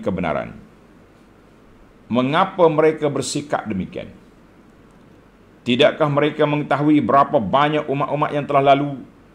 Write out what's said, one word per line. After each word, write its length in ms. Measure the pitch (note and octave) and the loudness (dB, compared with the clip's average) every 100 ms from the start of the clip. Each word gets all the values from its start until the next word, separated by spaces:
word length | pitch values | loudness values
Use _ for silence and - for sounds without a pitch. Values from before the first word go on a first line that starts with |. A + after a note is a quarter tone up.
kebenaran. 560 | - F2+ E2 C#2 A1+ G#1+ - - - - - _ _ _ _ _ _ - - _ - | -4 -4 -4 -4 -6 -14 -20 -20 -20 -20 -20 _ _ _ _ _ _ -20 -20 _ -6
Mengapa 560 | A#2 C3 D#3+ F#3+ - E3 | -2 0 0 -2 2 2
mereka 400 | D3+ D#3 D#3 D3+ | 4 2 2 -2
bersikap 600 | C3+ B2 D3 C#3+ - G#2+ | -2 -4 -6 -4 -6 -4
demikian? 400 | G2 E2+ - - - - _ - _ _ _ _ - - - _ _ _ _ - | -6 -6 -10 -14 -18 -20 _ -20 _ _ _ _ -20 -20 -20 _ _ _ _ -4
Tidakkah 400 | B2 D3 - D3+ | 2 2 2 0
mereka 400 | C#3+ D3+ D3+ D3 | 0 0 0 0
mengetahui 560 | D3 C#3+ C#3 D3 D3+ | 0 -2 0 2 2
berapa 400 | A2+ C3+ C#3+ D3 | 4 2 4 0
banyak 480 | F#2+ C3 D3 D3+ - | 0 0 2 0 -2
umat-umat 400 | C#3 - C3+ D3+ | -4 -4 -2 -2
yang 160 | D3 C#3 | -4 0
telah 240 | C#3 C#3 | 2 4
lalu 320 | C#3 C#3+ C3 - - - | 4 2 -6 -14 -20 -20